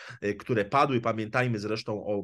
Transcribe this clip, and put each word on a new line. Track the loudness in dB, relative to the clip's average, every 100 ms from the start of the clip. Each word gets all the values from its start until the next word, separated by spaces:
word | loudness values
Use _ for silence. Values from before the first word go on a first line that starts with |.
| -18 -6
e, | -4
które | -2 0 0 2
padły. | 4 4 4
Pamiętajmy | 2 -2 -2 0 2 0
zresztą | -2 -4 -4 -4 -2
o | -4